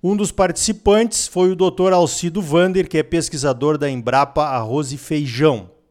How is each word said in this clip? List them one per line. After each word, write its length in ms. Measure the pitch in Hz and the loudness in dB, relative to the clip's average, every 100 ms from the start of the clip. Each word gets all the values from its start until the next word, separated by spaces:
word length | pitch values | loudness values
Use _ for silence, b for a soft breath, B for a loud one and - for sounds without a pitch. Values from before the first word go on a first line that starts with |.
Um 160 | 180 202 | 0 0
dos 140 | 202 | -2
participantes 960 | - 190 175 - 214 - 208 233 - - | 0 0 0 -2 -2 2 4 2 -2 -6
foi 240 | - 180 | 0 2
o 60 | 185 | 4
doutor 360 | 185 180 185 | 0 2 2
Alcido 480 | 185 165 - 170 170 | 4 2 0 -6 -6
Vander, 480 | 170 156 185 190 180 | 0 2 2 2 -2
que 100 | 160 | -2
é 40 | |
pesquisador 760 | 151 170 143 156 143 123 143 151 | -2 -2 -4 -4 -2 0 0 0
da 140 | 143 | -2
Embrapa 540 | 131 117 127 139 156 | -4 0 0 0 0
Arroz 480 | 151 131 110 131 143 | -2 -2 -4 -4 -4
e 40 | 139 | -10
Feijão. 720 | - 156 143 117 156 123 90 _ _ | -6 -4 -4 0 2 0 -6 _ _